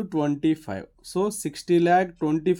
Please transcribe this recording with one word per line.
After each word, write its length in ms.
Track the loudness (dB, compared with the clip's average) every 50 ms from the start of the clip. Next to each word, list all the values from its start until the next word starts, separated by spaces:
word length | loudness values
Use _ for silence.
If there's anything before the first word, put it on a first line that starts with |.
| -2 -2 -2
ట్వంటీ 400 | -2 0 -2 -2 0 0 0 0 0 -4
ఫైవ్. 200 | -10 -8 -8 -10 -12 _ _ -14 -8
So, 120 | -4 -2 -2 -2 -4 -6 -8
సిక్స్టీ 340 | -8 -10 -8 -2 2 2 4 4
ల్యాక్ 240 | 6 4 4 2 0 -4 -4
ట్వంటీ 320 | -2 -2 0 0 0 0 0 0